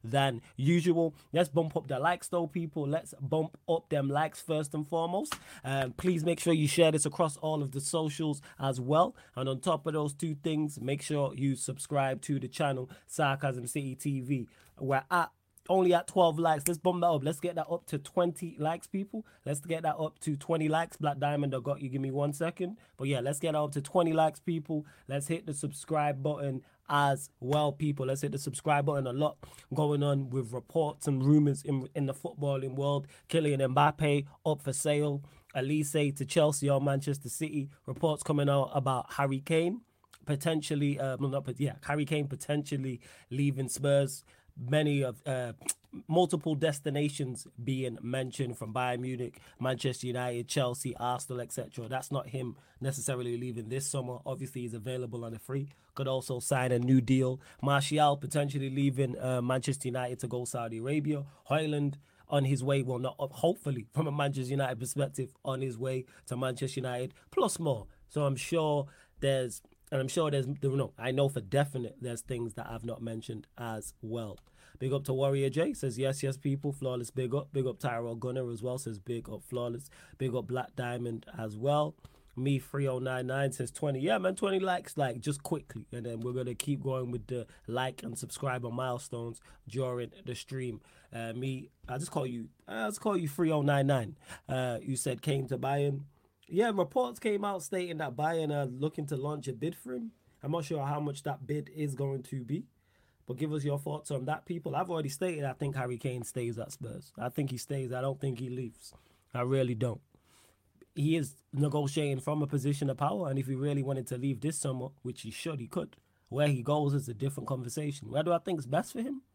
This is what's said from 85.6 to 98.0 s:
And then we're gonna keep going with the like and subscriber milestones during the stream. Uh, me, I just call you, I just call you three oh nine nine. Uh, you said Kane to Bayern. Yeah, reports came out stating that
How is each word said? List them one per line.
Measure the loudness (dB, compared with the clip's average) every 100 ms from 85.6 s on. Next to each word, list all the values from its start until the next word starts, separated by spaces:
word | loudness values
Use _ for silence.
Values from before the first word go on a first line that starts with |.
| -4 -14 -10
And | -8 -6
then | -6
we're | -4
gonna | -4 -4
keep | -4 -2 -2
going | 0 -2 -2
with | -6 -6
the | -8 -8 -14 -6
like | -2 -2 -4
and | -10 -8
subscriber | -10 -6 -4 -4 -4
milestones | -4 -4 -4 -6 -8 -8 -10 -18 -20 -10
during | -4 -4 -4 -8 -10
the | -10
stream. | -10 -8 -8 -6 -8 -14 -20 -14
Uh, | -10 -8
me, | -4 -4 -6 -10 _ -8
I | -8
just | -4
call | -4 -4
you, | -6 -10 _ -10
I | -4 -4
just | -2
call | 0 0
you | -2
three | 0 2
oh | 4
nine | 4 4 4
nine. | 2 0 -10 -18 -18 -4
Uh, | -2 -2 -4
you | -4 -2
said | -2 -2
Kane | 0 0 0
to | -2
Bayern. | 0 2 2 0 -8 _ _ _ -2
Yeah, | 2 2
reports | 2 2 0 -2 -2
came | -2 0 0
out | -4
stating | -4 -4 -2
that | -4